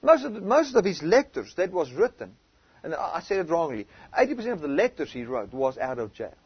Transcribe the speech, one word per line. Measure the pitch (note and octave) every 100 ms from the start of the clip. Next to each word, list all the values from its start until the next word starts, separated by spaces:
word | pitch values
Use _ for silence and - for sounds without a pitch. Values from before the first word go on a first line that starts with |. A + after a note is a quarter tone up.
Most | C#4 D#4+
of, | C4+ G#3+
most | F#3+ C4+ D4+
of | A#3+
his | F#3+ F3+
letters | D3+ A#3 C#4 - G2+ -
that | F#3
was | F3 D3
written, | B2+ A#3 - F#2+ A3+ _ _ _ _
and | D#3+
I, | D#3+ - E3+
I |
said | - F#3+
it | E3
wrongly, | E3 E3 A#2 G2+ - - -
eighty | B3+
percent | C#4 A3+
of | A3
the | D3+
letters | C#3+ A#3+ - C#3+
he | B2+
wrote | A#2+ B2+ G2+
was | B2+ C3+ C3
out | C3 B2+
of | A2
jail | - G#2+ -